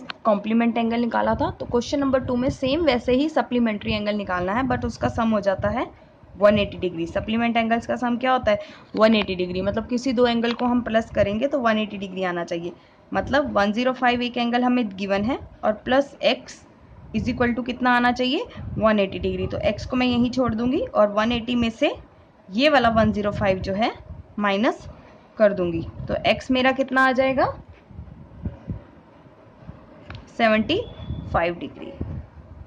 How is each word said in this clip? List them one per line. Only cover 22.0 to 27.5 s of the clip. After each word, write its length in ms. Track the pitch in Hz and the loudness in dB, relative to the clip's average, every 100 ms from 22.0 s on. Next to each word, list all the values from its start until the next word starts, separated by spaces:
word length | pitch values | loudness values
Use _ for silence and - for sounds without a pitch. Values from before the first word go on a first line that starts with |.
| - - - _ - | -14 -20 -20 _ -6
ये 180 | 196 302 | 2 4
वाला 200 | 285 233 | 6 4
वन 240 | 220 214 | 4 2
ज़ीरो 180 | 202 202 | 2 -2
फ़ाइव 280 | 202 208 190 | 0 0 0
जो 140 | 190 | -2
है 200 | 196 247 - - - - - | -2 -2 -4 -14 -18 -12 -2
minus 500 | 208 196 262 - - - - - - - | 0 2 0 -2 -8 -20 -20 -20 -8 2
कर 140 | 208 | 2
दूंगी, 340 | 185 175 165 - - - | 4 -2 -4 -6 -10 -6
तो 40 | - - | -2 0
x 180 | - - | 0 0
मेरा 220 | 254 262 | 2 2
कितना 320 | 262 262 262 | 2 0 2
आ 80 | 262 | 2
जाएगा, 500 | 254 262 262 427 | 4 2 2 0